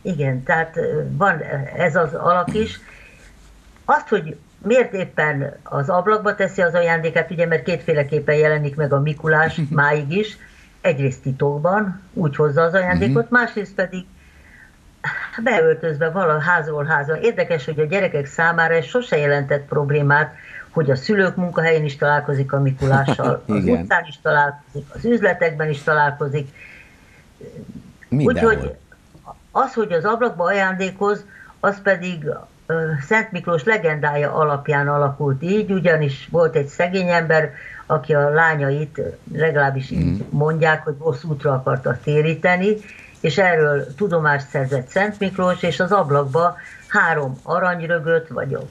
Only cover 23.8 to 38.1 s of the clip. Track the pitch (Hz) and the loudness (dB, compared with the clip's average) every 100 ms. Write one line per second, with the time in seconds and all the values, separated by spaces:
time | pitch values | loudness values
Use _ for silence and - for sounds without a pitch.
23.8 | 190 180 160 - 156 147 143 139 - 143 | 0 -2 -2 -6 0 2 2 -2 -12 -14
24.8 | 139 - 226 233 196 - 170 151 156 139 | -12 -6 0 2 2 2 0 0 -2 -2
25.8 | - 151 147 139 147 147 135 - - - | 0 2 2 0 -4 -4 -6 -14 -20 -20
26.8 | - - - - - - - - - - | -20 -20 -20 -20 -20 -20 -20 -18 -18 -18
27.8 | - - - 143 151 - 226 220 - - | -20 -18 -4 0 2 4 4 2 -2 -10
28.8 | - - _ - - - _ 220 262 233 | -18 -20 _ -20 -20 -20 _ -2 -2 -2
29.8 | 190 170 208 226 240 170 175 202 190 185 | -2 0 0 0 -2 0 0 2 0 -2
30.8 | 190 185 202 202 - - - - 196 202 | -4 -2 -2 -2 -6 -20 -20 -4 -2 0
31.8 | 202 180 180 165 147 - - _ - 165 | 0 0 0 -6 -6 -8 -10 _ -4 -2
32.8 | 160 147 - 220 214 180 - 165 220 214 | -2 -4 0 0 0 -6 -2 -2 0 0
33.8 | 160 147 147 147 147 - 151 139 147 143 | 0 0 -2 0 0 0 0 0 -2 0
34.8 | 143 147 139 135 143 135 170 214 196 190 | 0 2 0 0 -2 -2 0 0 0 0
35.8 | 165 156 143 135 - 165 160 156 139 - | 2 2 2 -4 -2 2 2 2 -2 -2
36.8 | 180 190 175 170 160 160 151 - - - | -2 0 0 0 2 2 2 -6 -18 -14
37.8 | - 156 139 | -4 -2 0